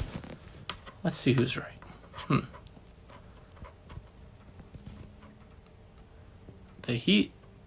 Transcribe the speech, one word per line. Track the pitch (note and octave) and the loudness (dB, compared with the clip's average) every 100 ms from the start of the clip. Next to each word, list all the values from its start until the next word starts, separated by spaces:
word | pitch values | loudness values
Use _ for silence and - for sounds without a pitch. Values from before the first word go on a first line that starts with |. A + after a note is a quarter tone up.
| - - - - - - - - - - | -4 -6 -10 -12 -14 -10 -6 -6 -8 -4
Let's | - - | 0 4
see | - | 8
who's | A#2+ A#2+ - | 8 6 2
right. | - - - - - | -4 -10 -16 -16 -16
Hmm. | - - - - - - - - - - - - - - - - - - - - - - - - - - - - - - - - - - - - - - - - - - - - - - - | -6 2 2 2 -10 -18 -18 -20 -20 -20 -18 -18 -20 -20 -16 -16 -18 -16 -16 -16 -18 -20 -18 -18 -18 -16 -16 -14 -14 -14 -16 -18 -20 -20 -20 -20 -20 -20 -20 -20 -20 -18 -18 -18 -16 -18 -6
The | - | 0
Heat | A#2+ - G#3 - - - - | 4 8 8 8 0 -20 -20